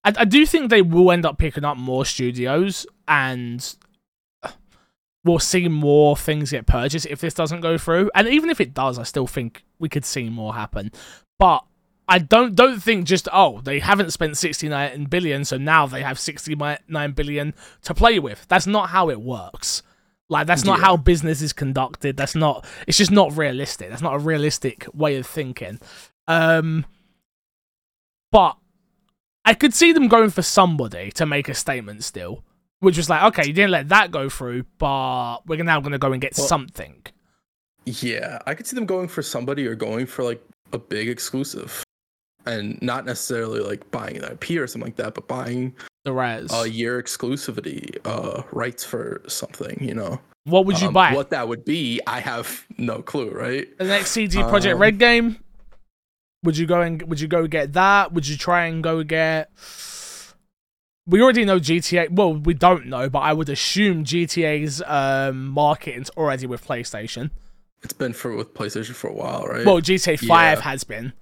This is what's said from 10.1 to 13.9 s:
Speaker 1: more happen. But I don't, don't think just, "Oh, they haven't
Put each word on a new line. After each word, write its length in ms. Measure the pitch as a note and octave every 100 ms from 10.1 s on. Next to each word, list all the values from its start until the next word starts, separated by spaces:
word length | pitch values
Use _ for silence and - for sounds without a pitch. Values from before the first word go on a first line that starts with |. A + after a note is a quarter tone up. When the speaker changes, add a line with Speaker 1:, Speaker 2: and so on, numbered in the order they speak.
| C3+ A#2
Speaker 1:
more 240 | A#2 G#2+
happen. 380 | A2 G#2 G#2 G2+ - - - _ _
But 260 | F#3 D3 _ _ _ _ -
I 100 | F3+
don't, 340 | D3 A3 B3
don't 260 | F#3+ C4 A3+
think 240 | A3 G#3 D#3+
just, 200 | F#3 -
"Oh, 280 | F3+ E3+ G#2+
they 180 | C3+ C#3+
haven't 320 | -